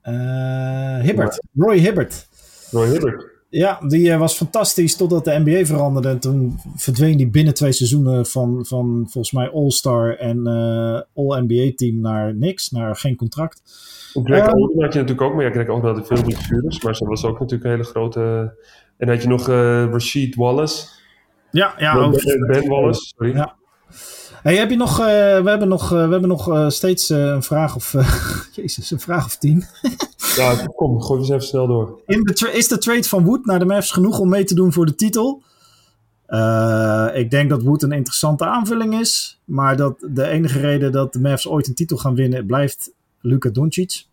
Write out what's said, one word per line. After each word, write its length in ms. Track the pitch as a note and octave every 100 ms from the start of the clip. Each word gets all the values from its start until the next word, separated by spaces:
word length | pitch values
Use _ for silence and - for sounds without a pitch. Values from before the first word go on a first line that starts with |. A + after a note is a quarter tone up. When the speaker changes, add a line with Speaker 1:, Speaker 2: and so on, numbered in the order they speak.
Speaker 1:
Eh, 120 | - A#2+ B2 C3 C3 C3 C3 C3+ C3+ C3
Hibbert. 340 | C3 C#4+ - - -
Speaker 2:
Ja. 120 | C3
Speaker 1:
Roy 140 | G3+ G3
Hibbert. 500 | F3+ F#3 B2+ - - _ - - -
Speaker 2:
Roy 160 | A#2 A2+
Hibbert. 440 | D#3 D3 - - _ _
Speaker 1:
Ja, 320 | C#3 F#3+ F#3+ D3
die, 240 | D#3 E3+
eh, 80 | D#3+
was 160 | D#3+ -
fantastisch 600 | D#3+ A3+ G3+ - E3 -
totdat 280 | F3+ E3+
de 140 | D#3+ D#3
N 60 |
B 40 | D3+
A 160 | F3 D#3+
veranderde. 420 | D3+ C#3+ C3+ C3
En 100 | B2+
toen 400 | C3 C3+ B2 - - D3
verdween 400 | - A#2+ D#3 D3+
die 120 | B2+
binnen 240 | A2 D#3
twee 180 | C3+ C#3+
seizoenen 540 | B2+ B2 D3 C3 B2+ A#2+
van, 380 | C3 A#2+ B2 A#2+
van 400 | B2+ B2 A#2 A2+
volgens 220 | C3 A2
mij 180 | C3+ B2
All-Star 680 | D#3 C#3+ A#2+ C3+ A#2+ A#2 A2+
en, 300 | B2 A#2+ A#2+
eh, 540 | A#2 A#2 A2+ A2+ A2+ -
All-N 320 | - C#3 C3+ B2
B 40 |
A 240 | A#2+ C3+ B2+
team 240 | B2 A2+
naar 340 | A2 G#2+ G#2+
niks, 360 | G#2+ B2+ F#3+ -
naar 260 | A#2+ A2+ A2
geen 200 | C#3 B2
contract. 460 | A2+ - D#3+ - _ - - - - C#3
Speaker 2:
Greg 220 | B2+ D3 G#3+
Speaker 1:
Ehm, 100 | -
Speaker 2:
Oden 260 | - D#3+
had 100 | D3
je 60 | D3+
natuurlijk 300 | C3 B2+ C3+
ook, 60 |
maar 100 | D#3+
ja, 60 | C3
Greg 180 | A#2 A2+
Oden 260 | A#2 A#2
had 120 | G#2+ G#2+
veel 160 | A#2+
blessures, 600 | A#2 G#2+ - A#2 D#3 D#3+
maar 140 | A2+ A2
ze 80 |
was 200 | G#2 A2
ook 140 | A2+ A2+
natuurlijk 260 | B2 A#2+
een 60 | A#2+
hele 140 | A#2+
grote, 360 | A#2 - A2+ A#2
eh, 460 | A2+ A2+ A2 - _ - _ _
en 120 | B2
had 140 | A#2+
je 60 | A#2+
nog, 200 | B2 B2
eh, 360 | B2 A#2+ A#2+ A#2+
Rasheed 440 | A#2+ A#2 C#3+ C3+
Wallace. 520 | A#2+ B2 C3+ D#3 - - _ _ _ _ _ _
Speaker 1:
Ja, 240 | - G3+ -
ja, 160 | D3+
Speaker 2:
Ben, 80 | B2+
Speaker 1:
ook. 180 | B2+ C#3
Speaker 2:
Ben, 220 | C#3 C3+ B2+
Ben 220 | C3 C#3+
Wallace, 320 | C#3 B2+ A2 - -
sorry. 180 | A#2
Speaker 1:
Ja. 200 | C3+ D3 - _ _ _ - - - - -
Hey, 140 | D3 F#3
heb 140 | G#3+
je 60 | A#3+
nog, 220 | A#3+ -
eh, 60 | A3 G#3 G3+ F#3+
we 60 | F#3
hebben 200 | G#3 G3
nog, 140 | F#3 -
eh, 120 | E3+
we 60 | E3
hebben 180 | F3+ F#3
nog, 220 | E3+ F3
eh, 160 | D#3 D3+
steeds, 420 | C#3 F#3 F3+ -
eh, 80 | D3+ C#3+
een 160 | C#3+
vraag 340 | B2+ D3+ D#3 B2+
of, 180 | -
eh, 140 | C#3 B2+ A2+ -
<laughs> 180 | - - -
jezus, 280 | G#3 - -
een 100 | C#3
vraag 240 | - F3
of 120 | A2 -
tien. 280 | D3 D#3 - -
<laughs> 200 | C#4 B3+ - _ - -
Speaker 2:
Ja, 300 | B2+ B2 - -
kom, 260 | D3+ A#2
gooi 180 | A#2+ C3
eens 80 | C3+
even 140 | C#3
snel 240 | C3 C3+ B2+
door. 340 | A#2+ G#2 - -
Speaker 1:
In 140 | G#3
de 100 | G3+
tra-, 180 | F3+ A3+
is 160 | A3+ A3+
de 100 | A#3+
trade 240 | A#3 A#3+
van 220 | - G3
Wood 200 | E3+ C4
naar 140 | A3+ F3+
de 60 |
Mavs 260 | F3+ G3+ F#3+
genoeg 280 | F#3 F#3+ G3
om 100 | F#3
mee 160 | G3
te 100 | F#3+
doen 180 | F3 F#3
voor 140 | E3+ D#3+
de 80 |
titel? 480 | D3 G#3+ A3 B3 C#4 _ _ _ _ _ _ _ _ _
Eh, 840 | A2+ A2 A2 A2+ A2 A2 G#2+ A2
ik 160 | C3 A#2
denk 200 | C#3 D3
dat 120 | A#2
Wood 200 | A#2+ D3+
een 100 | C#3
interessante 520 | D3 C3 - D#3 D3+
aanvulling 560 | E3+ A#3+ G#3+ A3+ A3 A3
is, 400 | A3+ - - -
maar 320 | - C#3 C3+ C3+
dat 300 | C#3 B2+ -
de 160 | C3+ C#3+
enige 320 | D#3+ D#3+ C3+
reden 320 | C#3+ C#3+ C#3
dat 200 | C3+ C3+
de 80 | B2
Mavs 280 | C3+ C3+ -
ooit 200 | D3+ C#3
een 60 |
titel 220 | B2 E3+ C3
gaan 180 | C#3
winnen 320 | B2+ C3 B2+ G2
blijft 460 | C3 C#3 - - _ _ _
Luka 300 | A#2+ C3 B2
Doncic. 540 | G#2+ D#3 F3+ F#3 - -